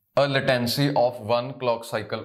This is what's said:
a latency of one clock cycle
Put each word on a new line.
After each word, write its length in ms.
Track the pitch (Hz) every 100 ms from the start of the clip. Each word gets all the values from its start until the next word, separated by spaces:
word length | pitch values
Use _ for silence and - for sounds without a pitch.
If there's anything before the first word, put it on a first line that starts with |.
| _ -
a 120 | 143
latency 680 | 135 135 123 117 143 143
of 240 | - 123 -
one 360 | 107 120 127
clock 300 | 131 127 117
cycle 400 | - 113 107 113